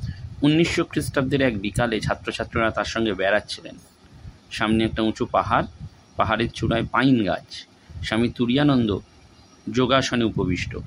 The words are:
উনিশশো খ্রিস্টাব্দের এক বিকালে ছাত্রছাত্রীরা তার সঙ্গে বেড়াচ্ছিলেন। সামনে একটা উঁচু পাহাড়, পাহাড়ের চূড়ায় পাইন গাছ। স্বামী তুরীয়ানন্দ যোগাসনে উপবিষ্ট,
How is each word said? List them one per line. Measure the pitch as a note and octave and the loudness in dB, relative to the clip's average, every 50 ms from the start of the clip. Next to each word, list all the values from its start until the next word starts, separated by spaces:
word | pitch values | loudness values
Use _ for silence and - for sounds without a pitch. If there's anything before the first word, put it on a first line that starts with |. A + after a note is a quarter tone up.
| - - - - - - - - | -10 -10 -10 -10 -12 -14 -6 0
উনিশশো | C#3+ D3 D3+ D#3+ E3+ - - F3 D#3+ | 2 4 4 4 4 2 2 0 -2
খ্রিস্টাব্দের | - - D3+ C#3 - - D3 C3 C3 C#3 C3+ | -2 -2 -4 -4 -2 -2 -2 0 2 2 2
এক | C3+ B2+ A2 G2+ | 2 2 0 -2
বিকালে | G2 G#2 - A#2+ A#2+ A2+ A2 G#2+ | -4 -4 -2 0 0 0 0 0
ছাত্রছাত্রীরা | - - G2+ - - A2+ - - A2 - - A#2+ A2+ A2 | -2 -2 -4 -4 -4 -6 -6 -6 -6 -4 0 0 0 0
তার | G2+ G#2+ G2+ | 0 -2 -4
সঙ্গে | - - A2+ A2+ G#2+ F#2+ | -2 -2 -2 -2 -2 0
বেড়াচ্ছিলেন। | F#2 F#2+ G2 G#2 G#2 - - - - - - - - - - _ _ - - - - - - - - - - | 0 2 2 2 2 0 -2 -10 -12 -14 -16 -18 -18 -20 -20 _ _ -20 -20 -20 -20 -20 -20 -20 -20 -18 -10
সামনে | - - A2+ A2 A2 A2 A2+ | -6 -2 0 2 2 2 0
একটা | A2+ - A#2 | 0 0 -2
উঁচু | A2 A2 G#2+ - A#2+ | -2 -2 -2 -4 -4
পাহাড়, | - - G2 F#2 G#2 A#2 C#3 G3 - - - - - - - - - - | -2 0 0 0 2 0 0 0 -2 -8 -14 -16 -16 -18 -20 -20 -6 -2
পাহাড়ের | - G2+ G#2 A2 A2 A#2 A#2 | -2 0 0 0 0 0 -2
চূড়ায় | - - A2+ G#2+ A2+ A#2 G#2+ | -2 -2 -2 0 0 0 -2
পাইন | - - A2+ B2+ C#3 C3 A#2 G#2 | 0 2 4 4 6 4 4 4
গাছ। | F2+ E2 E2+ - - - - - - _ _ _ - - - - | 2 0 -2 -4 -10 -16 -18 -18 -18 _ _ _ -18 -14 -10 -6
স্বামী | - A2 A2 A#2+ A#2 | -2 0 0 0 0
তুরীয়ানন্দ | A2+ - A#2+ A#2 B2 C#3 D3 D3 C3+ B2 A#2 G#2 F#2+ - - - - - - - - - - - - - - - | 0 -2 0 0 2 2 4 4 4 4 2 2 0 -2 -4 -10 -20 -20 -20 -20 -20 -20 -20 -20 -20 -16 -10 -4
যোগাসনে | A2 B2 B2+ A2+ C3+ C3+ C3 - B2+ A#2+ A2+ | 0 2 2 4 4 2 2 2 0 0 0
উপবিষ্ট, | G#2+ F#2 G2+ F#2+ F#2 F2+ - - - - - - | 0 0 0 0 0 0 -2 -4 -6 -8 -10 -12